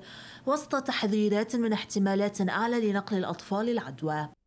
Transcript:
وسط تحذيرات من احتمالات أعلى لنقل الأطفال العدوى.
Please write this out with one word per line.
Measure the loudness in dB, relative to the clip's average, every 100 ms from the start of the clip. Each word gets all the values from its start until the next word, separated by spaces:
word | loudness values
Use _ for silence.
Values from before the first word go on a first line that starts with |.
| -4 -18 -18 -6 -2
وسط | 0 0 -2
تحذيرات | -2 0 2 4 4 2 2 0
من | 2
احتمالات | 0 0 2 2 2 0 0 0
أعلى | 2 2 2 2
لنقل | 0 0 -2
الأطفال | -2 -4 -4 -2 0
العدوى. | -2 -4 -6 -2 -2 -4 -10